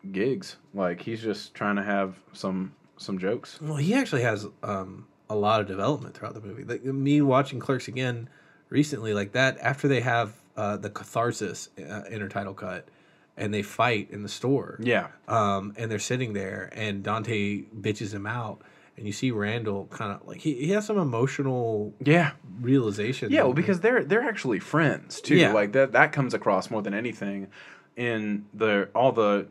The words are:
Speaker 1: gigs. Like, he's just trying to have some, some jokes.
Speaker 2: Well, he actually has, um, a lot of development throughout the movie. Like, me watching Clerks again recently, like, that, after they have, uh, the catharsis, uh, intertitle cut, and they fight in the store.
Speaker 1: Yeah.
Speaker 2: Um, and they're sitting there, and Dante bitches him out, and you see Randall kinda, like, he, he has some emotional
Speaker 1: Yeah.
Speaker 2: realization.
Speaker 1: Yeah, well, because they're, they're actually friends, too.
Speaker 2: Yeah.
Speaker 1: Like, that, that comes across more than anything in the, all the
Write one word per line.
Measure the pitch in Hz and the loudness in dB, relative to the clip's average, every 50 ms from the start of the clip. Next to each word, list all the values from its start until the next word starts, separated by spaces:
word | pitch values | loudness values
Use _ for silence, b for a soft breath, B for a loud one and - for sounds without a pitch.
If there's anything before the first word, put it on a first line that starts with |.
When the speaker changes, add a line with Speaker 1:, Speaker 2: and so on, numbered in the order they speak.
| - 98 | -12 -6
Speaker 1:
gigs. | 95 92 104 135 131 98 92 - - _ _ _ - | -2 -2 0 0 0 -2 -6 -12 -18 _ _ _ -4
Like, | 98 95 87 90 90 | -2 0 0 -2 -4
he's | - 117 113 110 | -6 -8 -6 -4
just | 113 110 98 - - - _ | -2 -4 -4 -4 -6 -16 _
trying | - 110 104 101 | -4 0 0 0
to | 101 98 | 0 0
have | 104 101 98 98 95 92 - _ _ - | 0 0 0 0 -2 -4 -12 _ _ -14
some, | - - 98 95 95 95 95 - _ _ _ _ | -6 -4 -4 -2 -2 -4 -6 -8 _ _ _ _
some | - - - 98 | -16 -8 -6 -6
jokes. | 92 90 95 113 131 - - - - | -2 -2 -2 -2 -2 -6 -14 -16 -10
Speaker 2:
Well, | 156 147 156 | -8 -6 -2
he | 139 143 175 233 | 0 0 2 2
actually | 269 262 - - 127 120 | 2 2 2 0 0 2
has, | 120 110 101 104 85 - _ | 2 0 -2 -6 -12 -12 _
um, | - - 101 95 95 92 95 98 - _ _ _ _ _ | -6 -6 -4 -6 -6 -8 -12 -16 -18 _ _ _ _ _
a | 107 | -2
lot | 104 101 104 113 110 | 0 2 4 4 2
of | 104 | 2
development | 95 95 98 101 123 151 131 131 - - | -2 -2 0 0 0 0 0 -4 -12 -14
throughout | - - 107 101 | -12 -12 -10 -10
the | - | -10
movie. | 107 101 92 - - | -12 -12 -14 -12 -8
Like, | - 120 - 120 | -8 -8 -6 -4
me | 135 135 135 135 139 147 147 | -4 -4 0 2 4 4 6
watching | 147 135 127 135 139 139 - 120 | 6 6 6 4 4 2 -4 -8
Clerks | - - 135 123 - | -2 -2 -2 -2 -2
again | - 131 127 131 127 120 117 117 b b b b b b b b | -6 -6 -4 -4 -4 -4 -6 -10 b b b b b b b b
recently, | _ 127 131 147 147 147 107 98 110 104 | _ 2 2 2 2 0 -4 -2 -2 0
like, | 101 101 101 | 0 -2 0
that, | - 127 131 131 113 - | 2 2 2 2 2 0
after | - - 139 139 - | -2 -2 -2 2 2
they | 143 139 120 | 2 2 4
have, | 120 127 117 117 117 117 110 _ _ _ _ | 2 2 2 2 0 -2 -6 _ _ _ _
uh, | - 107 101 104 | -4 -2 -2 -2
the | 101 101 101 | -4 -6 -8
catharsis, | 101 - - - - 120 117 120 113 - 107 90 - - - - _ - | -10 -10 -14 -4 -2 0 0 0 0 -2 -4 -6 -6 -10 -14 -16 _ -16
uh, | 82 73 101 104 - - | -14 -12 -12 -12 -10 -10
intertitle | 113 107 101 95 - 101 101 95 95 | -8 -8 -8 -6 -6 -6 -6 -6 -10
cut, | - 104 92 90 87 - b b b b b b b b b b | -10 -10 -8 -8 -10 -12 b b b b b b b b b b
and | - 107 107 104 | -6 -4 -2 -2
they | 104 | -2
fight | 101 - - - 117 123 117 104 104 - | -4 -4 0 0 2 2 2 0 -2 -6
in | - 104 | -10 -10
the | 104 98 | -10 -10
store. | - - - 123 139 131 90 - - - | -10 -4 0 0 0 0 0 -4 -10 -4
Speaker 1:
Yeah. | 113 120 117 98 87 - - - _ - | 0 2 2 2 0 -2 -12 -18 _ 0
Speaker 2:
Um, | 110 113 104 101 98 98 98 104 104 | 2 2 4 4 2 0 -2 -6 -8
and | 110 117 110 | -8 -6 -4
they're | 110 | -4
sitting | 101 - - 123 127 131 113 104 | -4 -2 -4 -2 -2 -2 -4 -4
there, | 98 98 95 98 - 95 - - | -6 -6 -6 -8 -10 -12 -12 -8
and | - 110 107 101 98 98 | -6 -4 -4 -4 -4 -4
Dante | 104 107 113 107 113 117 104 101 101 104 98 - - - 113 | -2 -4 -2 -2 -2 -2 0 0 0 -2 -4 -6 -10 -14 -4
bitches | 98 147 139 - 117 101 107 | -2 -2 -2 -2 -4 -8 -8
him | 101 101 | -8 -6
out, | 104 117 123 113 107 - - b b b b b b b | -6 -6 -6 -6 -8 -10 -12 b b b b b b b
and | - 113 | -10 -8
you | 104 101 | -8 -6
see | - - 131 | -2 -2 -2
Randall | 120 104 101 104 113 120 113 107 101 98 95 - - | 0 0 0 0 -2 -2 -2 -2 -4 -4 -6 -8 -10
kinda, | - 113 101 101 - - | -8 -6 -6 -6 -8 -10
like, | - - - | -14 -16 -4
he, | - 156 143 | -4 -4 -2
he | 120 139 165 | -2 0 0
has | 196 214 208 | 0 0 0
some | 208 220 | 0 0
emotional | 202 175 135 117 113 127 131 - - 139 135 127 123 120 113 110 104 104 104 - - 135 | 0 2 2 2 2 0 0 0 -2 -2 0 0 0 0 0 0 -2 -2 -4 -8 -2 4
Speaker 1:
Yeah. | 143 156 175 165 147 - - - - - 110 | 6 6 6 6 2 -2 -6 -18 -16 -12 -6
Speaker 2:
realization. | 123 120 135 139 120 107 98 104 101 120 139 - 127 104 | 2 4 4 4 4 2 0 0 -2 -2 -2 -2 0 2
Speaker 1:
Yeah, | - 311 - | 4 4 4
well, | 131 127 | 4 4
because | 151 175 - 190 175 | 2 2 2 0 2
they're, | 165 226 254 233 135 | 2 4 4 4 2
they're | 139 190 226 | 2 2 2
actually | 247 277 208 - - 135 110 87 | 2 0 -4 -4 -2 -2 -2 -2
friends, | - - - 151 165 135 98 69 - - - - | -2 0 2 4 4 4 2 0 -6 -12 -16 -12
too. | - - - | 2 6 8
Speaker 2:
Yeah. | 185 160 104 107 | 8 8 8 6
Speaker 1:
Like, | 107 104 101 | 4 4 4
that, | 107 135 135 131 - | 4 4 4 6 6
that | 123 - - | 6 6 6
comes | - - 135 120 113 | 4 0 0 0 -2
across | 101 - 113 101 95 92 - | 0 2 2 2 2 0 -2
more | 117 107 | -6 -4
than | 101 101 101 | -4 -4 -4
anything | 104 117 120 107 - 101 101 101 98 98 95 B B B B B B B B _ | -4 -4 -6 -6 -6 -8 -6 -6 -8 -10 -12 B B B B B B B B _
in | - 123 120 117 110 107 104 104 101 104 - - | -4 -2 0 0 0 0 -2 -2 -4 -4 -10 -2
the, | 107 110 110 104 101 95 - - | 0 2 4 4 2 2 2 2
all | 113 127 135 110 | 4 4 4 6
the | 113 107 104 101 101 - - | 4 4 4 4 2 0 -4